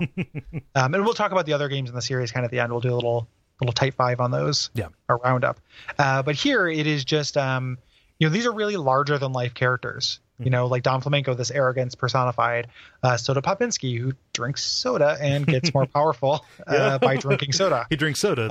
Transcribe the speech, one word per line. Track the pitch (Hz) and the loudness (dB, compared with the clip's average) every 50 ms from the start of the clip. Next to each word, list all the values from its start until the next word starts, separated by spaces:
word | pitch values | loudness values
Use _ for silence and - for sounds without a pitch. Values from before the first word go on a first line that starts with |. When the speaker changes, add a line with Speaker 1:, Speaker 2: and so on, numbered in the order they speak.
| 175 - - | -4 -4 -4
Speaker 1:
<laughs> | 190 - - - 147 - - - 151 - _ - | -6 -8 -8 -8 -12 -12 -10 -10 -12 -8 _ 0
Speaker 2:
Um, | 135 127 131 170 | 2 2 2 2
and | 196 202 | 2 2
we'll | 226 226 | 0 0
talk | - 208 196 | 0 0 0
about | 190 185 165 | 0 0 0
the | 151 147 | 2 0
other | 139 147 139 | 0 0 -2
games | 139 139 131 120 | -4 -4 -6 -6
in | 120 | -6
the | 123 | -6
series | 117 - 135 127 123 110 | -4 -2 -2 -2 -2 -2
kind | 117 127 123 | -2 -4 -4
of | 117 | -2
at | |
the | 127 123 | 0 -2
end. | 120 117 | -2 0
We'll | 120 120 | -2 -2
do | 117 127 123 | 0 0 0
a | |
little, | 120 120 117 117 120 113 - _ _ _ _ _ - | 0 0 0 0 -2 -2 -6 _ _ _ _ _ -4
little | 135 120 117 | -2 0 0
tight | - 139 135 - | 2 0 0 2
five | - 127 123 123 120 | 2 0 0 0 0
on | 123 123 | 0 0
those, | 131 139 147 147 143 - - - - | 0 0 0 0 0 -2 -4 -4 -4
Speaker 1:
Yeah. | 110 104 - - _ _ - | -6 -6 -6 -10 _ _ -2
Speaker 2:
a | 123 | -2
roundup. | 120 123 127 127 123 123 127 123 - - _ - - - - - | 0 2 0 2 2 0 -2 -2 -4 -12 _ -20 -18 -16 -6 -2
Uh, | - 143 135 135 135 | 0 2 2 2 2
but | 131 151 147 | 0 0 -2
here | - - 285 277 226 185 | 0 0 2 2 2 2
it | 170 160 156 147 | 0 0 0 0
is | 151 151 143 131 | 0 0 -2 -2
just, | - 156 151 143 - - | 0 -2 -2 -2 -2 -2
um, | 147 135 131 131 127 127 127 127 127 - _ _ _ _ _ _ - | 0 0 0 0 -2 -2 -4 -6 -8 -12 _ _ _ _ _ _ 0
you | 156 | 2
know, | 156 156 | 2 2
these | 220 233 | 2 0
are | 247 | 0
really | 214 214 208 208 208 | 0 -2 -2 -2 -2
larger | 185 143 131 131 139 143 143 147 | -2 0 2 2 2 2 2 0
than | 135 139 135 131 | 0 0 -2 -2
life | 127 123 123 123 | -2 -4 -4 -2
characters. | - 127 127 127 - - 117 - 127 - - - - _ _ _ - | 0 0 0 0 0 -4 -8 -8 -6 -6 -6 -6 -8 _ _ _ -4
You | 120 | -2
Speaker 1:
Mm-hmm. | 131 | 0
Speaker 2:
know, | 127 123 123 | 2 2 2
like | 123 127 127 127 | 2 0 0 2
Don | 139 131 131 | 2 0 0
Flamenco, | 131 143 147 143 135 135 127 | 0 0 0 0 0 0 -2
this | 120 123 - | -2 -4 -2
arrogance | 131 143 131 127 123 131 127 123 - | 0 2 2 2 2 0 -2 -4 -4
personified. | - - 120 - 131 127 127 120 123 117 117 120 120 120 117 - - - - - _ | -4 -2 0 2 2 2 2 2 2 0 0 0 -2 -4 -6 -12 -20 -20 -20 -6 _
Uh, | - 127 123 | 0 2 2
Soda | 113 - - 135 139 | 2 0 0 0 0
Popinski, | 139 170 196 190 240 240 - - - 131 120 | 0 0 0 0 -2 -2 -2 -4 -4 -4 -4
who | 117 123 131 131 - _ _ - | -2 -4 -4 -6 -6 _ _ -8
drinks | - 120 131 143 - - | -6 -4 -4 -4 -4 -6
soda | - - - - 254 247 180 147 147 151 - | -4 -4 -2 -2 0 2 2 4 2 2 2
and | 147 143 139 143 143 | 0 0 0 0 2
gets | 160 165 131 143 170 - | 2 2 2 2 0 0
more | 139 131 | 0 0
Speaker 1:
<laughs> | - - | 0 2
Speaker 2:
powerful, | 147 151 160 143 - - 135 151 139 - - - - - | 2 2 2 0 0 0 0 0 0 -4 -8 -20 -14 -4
uh, | - - | 0 2
Speaker 1:
Yeah. | 143 139 139 139 131 | 2 4 2 2 2
Speaker 2:
by | - 135 135 | 2 2 2
drinking | 131 - 135 139 135 143 139 131 | 2 0 0 0 0 0 0 0
soda. | - 196 185 147 120 117 - | 2 2 2 2 0 0 -2
Speaker 1:
He | 160 | -2
drinks | 131 151 156 135 - | 0 0 0 0 0
soda, | - 208 165 120 110 | 0 0 2 0 0
Speaker 2:
Um, | 113 | 2